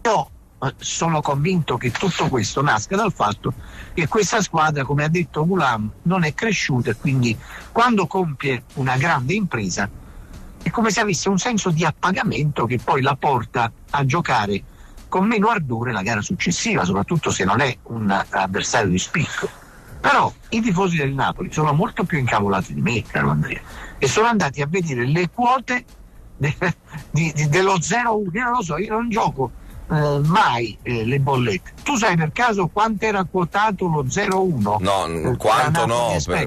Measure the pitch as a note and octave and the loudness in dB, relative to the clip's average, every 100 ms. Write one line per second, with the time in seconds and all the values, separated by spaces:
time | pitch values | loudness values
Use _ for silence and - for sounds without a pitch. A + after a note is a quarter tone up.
0 | A#3 G3 - - - - C3 - - - | 0 0 0 -10 -20 -8 -8 -6 -8 -2
1 | E3 D#3 D3 C#3+ D#3 F#3 D3 C3 B2+ - | 0 0 0 0 2 0 0 -2 -2 -2
2 | G3 - F#3 C3 - - D3 C#3 - G3 | -2 0 0 0 0 0 0 0 0 -2
3 | A3 - G#2+ G2+ - - - - - - | -2 0 -2 -2 -6 -8 -12 -16 -10 -4
4 | D#3+ A3+ F#3+ A#3 F#3+ D#3 D#3 D3 C3 C#3+ | 0 2 2 2 2 2 2 2 0 0
5 | D3+ F3 E3+ D3+ D#3+ F#3+ C3+ A2+ G#2+ - | 2 0 0 0 0 2 2 0 -4 -4
6 | E3+ F#3 D#3+ - A3+ F#3 - B2+ A#2 G#2+ | 0 2 0 0 -2 0 0 0 0 -2
7 | D3 C3 A#2+ G#2+ - - - - B3 A3 | 0 2 2 0 -8 -18 -4 2 4 4
8 | F3 F#3+ E3+ C3+ C#3+ B2 - - C3 C3 | 2 0 -2 -2 -2 -2 -4 -4 0 2
9 | D#3 D#3 B2 G3+ F#3 A#2+ F#2+ F2 G2+ - | 2 2 0 0 -2 -2 -4 -2 -4 -6
10 | - - - - - - - - G#3+ F#3 | -18 -18 -18 -18 -18 -8 -4 0 0 2
11 | G#3 F3+ G3 G3 B3+ A3+ F#3+ D#3+ E3 - | 0 0 0 0 0 0 0 0 0 0
12 | F3 G3+ G#3 A#2 D3+ C#3+ A#2 A#2+ - C#3+ | -2 0 0 0 0 0 -2 -2 0 2
13 | C3 C#3 D#3 B2+ A2 B2 A#2 - - C#3 | 2 0 2 0 0 -2 -2 -4 -6 -2
14 | C#3 E3 - B2+ G#2 G2 - - - - | 0 0 0 0 0 -4 -6 -20 -20 -20
15 | - F#3 G3+ A#3 G#3 A3 C#3 A2+ A#2+ A2 | -4 0 2 4 2 2 -2 -4 -4 -4
16 | F#2+ A2+ - - - - A#3 G3+ F#3 F#3+ | -2 -2 -2 -2 -2 -2 0 0 0 0
17 | G3 E3+ - - F#2+ A2 C#3 - - A#2 | 0 0 0 0 0 2 0 -2 -8 -4
18 | G#2 G2 - G2 F#2+ F#2+ - B2 G2+ - | 0 0 -2 -2 -2 -2 -2 0 2 0
19 | - F#3 - - - - - - - - | 0 -2 -2 -4 -6 -8 -20 -20 -20 -4
20 | - B3+ E3+ - - A3+ A3+ F3 F#3+ E3+ | 2 4 2 -2 -4 0 2 2 2 2
21 | C#3 C3+ G2+ - - - D3+ D3 G#3+ - | 0 0 -2 -2 -4 0 2 2 2 -2
22 | G3 D3+ B2 G#2+ G2+ F#2+ - C#2+ C2+ A2 | -2 0 0 2 2 0 -2 -2 0 -2
23 | - D2+ C#2+ D2+ D2+ - - - - - | -2 -2 0 0 -2 -6 -12 -16 -16 -2
24 | C#3 G#3 A#3 A3 D3+ C#3 C#3+ F#3+ E3+ B2+ | 0 4 4 4 0 -2 -2 -2 -2 0
25 | B2 D#3+ F3+ - A#3+ C4 - B3 - - | 0 2 0 0 2 2 0 -4 -4 -20
26 | - - - - C#3+ - F3+ - - D#3 | -20 -20 -16 -4 -2 0 -2 -4 -8 -14
27 | - D3 E3 D3+ D3+ E3 F#3+ F#3+ D3 A3+ | -4 0 0 0 2 4 4 2 0 0
28 | A#3+ G#3+ G3 F3 B3 B3 F3 D#3 G#3 A3 | 2 0 -2 -2 -2 -2 -2 -4 -2 -2
29 | A#3+ G#3+ - - B2+ - - - - D#3+ | 0 0 0 0 -4 -6 -18 -14 -2 2
30 | D3 C#3+ D3 F#3 D#3 A#2+ A2+ G2+ - A#2+ | 2 2 4 4 4 2 -2 -6 -4 -2
31 | A2 C#3 C#3 C3+ A#2+ F#2 - - - C#4 | 0 0 2 2 2 -2 -6 -10 -4 0
32 | A3 E3 D#3 - B3 G3+ E3+ - A3 G3+ | 2 2 0 2 0 2 0 2 0 2
33 | A3 G3+ F#3 F#3 F3+ G3+ G#3+ F#3+ F#3 D#3 | 0 0 0 0 0 2 0 0 0 0
34 | C3 F#3 G3+ F#3+ F#3 C#3 G2+ G#2 F#2 G2 | 0 -2 0 2 2 2 0 0 2 0
35 | D#2+ E2 B2+ A#2+ G#2+ A#2 D3 D#3 - A#2+ | 0 -2 -2 0 2 4 4 2 2 2
36 | A#2+ F#2 D2+ F2+ | 2 0 0 -2